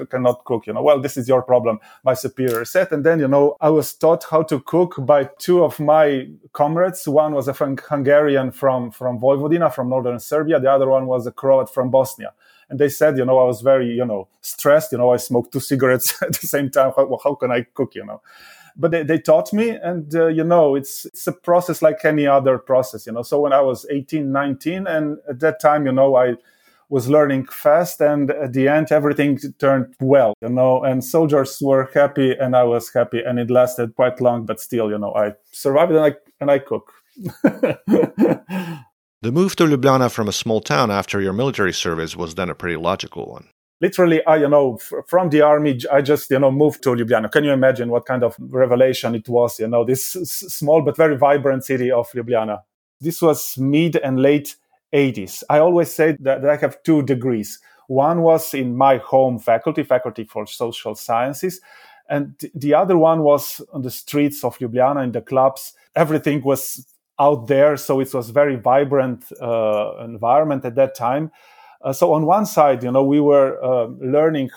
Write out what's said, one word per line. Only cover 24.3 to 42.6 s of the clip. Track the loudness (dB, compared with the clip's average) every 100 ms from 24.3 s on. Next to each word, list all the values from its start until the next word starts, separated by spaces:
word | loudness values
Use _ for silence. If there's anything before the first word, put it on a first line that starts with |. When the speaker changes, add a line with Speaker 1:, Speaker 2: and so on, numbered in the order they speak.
Speaker 1:
nineteen, | -2 -2 -4 -6 -6 -4
and | -4 -4 -8 -10
at | -4
that | -2 0
time, | 2 2 2
you |
know, | 2 4
I | 4 2 -2 _ _ _ _ -4
was | -2 2
learning | 4 4 0 -4
fast, | -2 2 2 0 0
and | 0 0 -2
at | -4 -4
the | 0 2
end, | 2 2
everything | 2 2 0 0 -2 -6 -2
turned | 0 0 -2 -4
well, | 2 4 4 0
you | -4
know, | 0 2 2
and | 0 -2
soldiers | 0 0 2 2 0 -2
were | 0 2 2
happy, | 2 2 2 0
and | 0 2
I | 2
was | 2 0 -2
happy, | -2 -2 -4
and | -4 -4
it | 0
lasted | 2 2 0 -6 0
quite | -2 2
long, | 0 0 -4
but | -10
still, | -6 -4 -2
you | -4
know, | -4
I | -2 -4 -6 _
survived, | -6 0 2 2
and | 4
I, | 2 0 _ -6
and | 0
I | 0
cook. | 0 -8 _ _ _ -14 -12 -2
<laughs> | -2 0 -4 -4 0 0 0 0 0 0 -6 -10 -10 -14 -18 _ _ _
Speaker 2:
The | -4
move | 0 0 2
to |
Ljubljana | 2 2 2 2 2
from | -2 -4
a |
small | -4 -2 -2
town | 0 -2 0
after | -2 -2 -4
your | -4
military | -2 -4 -2 -2
service | -2 -4 -4 -6
was | -8 -10 -6
then | -8
a |
pretty | -6